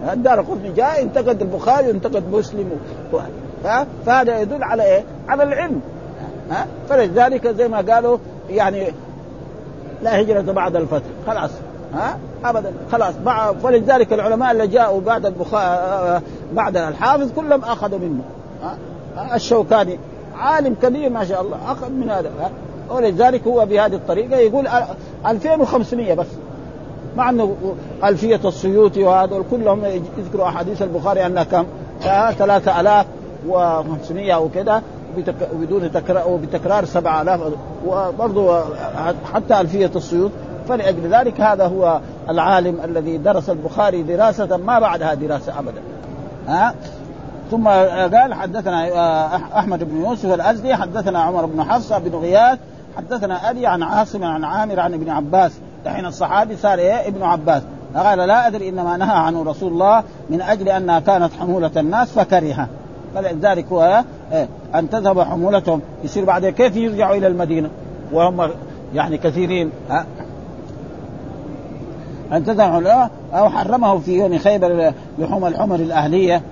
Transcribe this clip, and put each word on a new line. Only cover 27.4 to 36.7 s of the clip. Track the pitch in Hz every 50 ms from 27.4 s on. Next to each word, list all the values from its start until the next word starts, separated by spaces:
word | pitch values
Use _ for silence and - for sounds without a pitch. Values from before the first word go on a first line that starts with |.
| 220 196 202 - 180 190 180 143 - - - - 190
ألفية | 202 202 151 208 226 220 196 -
السيوطي | 196 170 - - 190 196 208 214 202 - 196 196
وهذول | 180 185 190 190 185 196 196 196 -
كلهم | 254 247 226 214 196 208 208 202 190 180 165 - -
يذكروا | - 196 175 - 196 185
أحاديث | 180 156 175 175 180 208 170
البخاري | 202 185 165 170 139 196 196 190 185
أنها | 180 180 180 160
كم؟ | - 185 175 175 175 - - - - - - - 190 196 196 220 226 208
ثلاثة | - 202 202 - 196 - 196 180 170
آلاف | 175 202 208 208 196 - - - - - - - 139
وخمسمية | 160 185 180 175 170 160 160 156 156 160 147 - - 165 185 202 196 180
أو | 160 160 156
كده، | - 185 202 214 214 220 214 - - - - - -
بتك-، | 180 175 190 165 - 175 160 165
بدون | 160 160 156 190 202 175 165
تكرار، | 156 175 - - 180 185 165 175
وبتكرار | 180 170 151 147 185 165 - 180